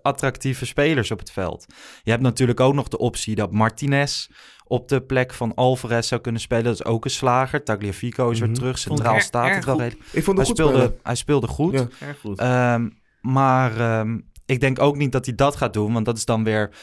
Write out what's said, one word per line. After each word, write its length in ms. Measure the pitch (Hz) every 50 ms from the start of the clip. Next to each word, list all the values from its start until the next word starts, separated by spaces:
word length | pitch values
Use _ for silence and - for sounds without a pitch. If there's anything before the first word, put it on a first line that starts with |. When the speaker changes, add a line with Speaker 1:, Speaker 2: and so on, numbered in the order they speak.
Speaker 1:
attractieve 640 | _ 139 135 - - 135 - - - 135 127 - -
spelers 460 | - - - 143 156 160 135 107 -
op 80 | 110 101
het 120 | - -
veld. 340 | - - 95 85 78 - - - - - - - - - _
Je 80 | -
hebt 120 | 113 117 131
natuurlijk 360 | 127 117 - 135 120 120 117
ook 140 | 127 131 139
nog 140 | 143 127 -
de 100 | - -
optie 380 | - 120 113 - - - 107
dat 160 | 98 107 92
Martinez 760 | 92 104 110 113 113 - 143 139 139 139 143 139 - - - - _ - - - - - _ _
op 200 | 123 123 127 -
de 140 | 139 131
plek 320 | 131 131 135 127 127 127 -
van 200 | - 123 113 107
Alvarez 520 | - 127 127 131 123 - 113 117 117 117 -
zou 140 | - 113
kunnen 200 | - 123 117 113
spelen. 220 | - - 123 117 113
Dat 100 | 120 113
is 120 | 87 -
ook 200 | - 117 113 -
een 60 | 101
slager. 520 | - - - 127 120 127 131 131 - 147 -
Tagliafico 680 | - 110 98 107 101 95 - - 120 117 - 131 120
is 100 | 117 113
weer 80 | 120 110
Speaker 2:
Mhm. 80 | 113 127
Speaker 1:
terug. 220 | 123 127 127 -
Speaker 3:
Vond 60 | -
ik 100 | - 151
Speaker 1:
Centraal 180 | 147 110 120 110
Speaker 3:
erg, 80 | 107 101
Speaker 1:
staat 220 | - - 120 120 -
Speaker 3:
erg 80 | 196
Speaker 1:
het 100 | 196 123
wel 80 | 131 131
Speaker 3:
goed. 100 | - 123
Speaker 1:
redelijk. 240 | 120 - - - - -
Speaker 2:
Ik 100 | 165 165
vond 140 | - 196 190
het 100 | 160 -
Speaker 1:
Hij 80 | 120
Speaker 2:
goed 0 | 135
Speaker 1:
speelde, 200 | 156 147 131 135
Speaker 2:
spelen. 220 | 123 117 - - -
Speaker 1:
hij 120 | - 120
speelde 320 | 120 - - 147 139 117 -
goed. 260 | - - 147 175 160
Speaker 2:
Ja. 340 | 135 123 120 - - 139 143
Speaker 3:
Erg 120 | 147 -
goed. 200 | - 110 101 95
Speaker 1:
Ehm, 500 | 117 123 123 127 123 123 120 117 117 - - _ _ _ _ _
maar, 560 | - 135 131 135 135 135 131 131 131 123 110 110
ehm, 400 | 120 117 113 110 110 110 117 110 - - _ - -
ik 140 | - 135 120
denk 200 | 143 135 131 -
ook 160 | 135 147 143 143
niet 140 | 147 135
dat 140 | 123 135 123
hij 100 | - 117
dat 200 | 98 139 143 143
gaat 180 | - 143 117 -
doen. 200 | 107 107 107 117
Want 120 | 117 110
dat 120 | 117 117 110
is 80 | -
dan 180 | - 117 110 110
weer, 260 | 110 110 107 107 101 - -